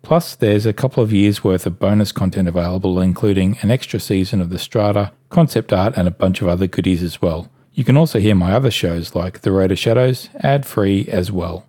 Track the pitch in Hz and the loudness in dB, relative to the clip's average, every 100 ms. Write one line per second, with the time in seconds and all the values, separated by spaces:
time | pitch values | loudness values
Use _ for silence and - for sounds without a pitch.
0 | - 165 - - 110 104 110 104 131 - | 2 0 0 -2 2 2 0 -2 -2 0
1 | 110 104 104 101 104 92 92 85 98 104 | 2 4 2 2 0 0 -2 -2 0 2
2 | 101 - 92 98 90 87 87 92 95 90 | 0 -2 -2 0 -2 0 -2 -2 -2 0
3 | 92 87 107 95 95 107 101 127 - 107 | 0 0 0 2 0 0 0 0 -2 -8
4 | - 98 95 104 87 90 - 113 104 101 | -2 -2 0 -2 -4 -6 -4 -2 0 0
5 | 101 _ _ - 156 117 - 95 104 - | -2 _ _ 2 2 0 0 0 0 0
6 | 180 - 95 92 92 87 95 - 92 87 | -2 0 -2 0 -2 0 -2 -2 0 0
7 | 87 - 90 80 - _ _ - 123 139 | -4 -4 -4 -4 -10 _ _ -4 2 4
8 | 160 110 107 98 87 113 131 - 90 85 | 4 2 2 2 2 2 0 0 -2 -4
9 | 82 87 90 - - 95 95 95 - 117 | -6 -6 -8 -4 0 2 2 0 0 2
10 | 127 127 - - 139 139 135 - 98 98 | 2 -2 -10 -4 0 0 -2 -2 0 0
11 | - 101 90 95 85 87 | 0 -4 -2 -4 -6 -10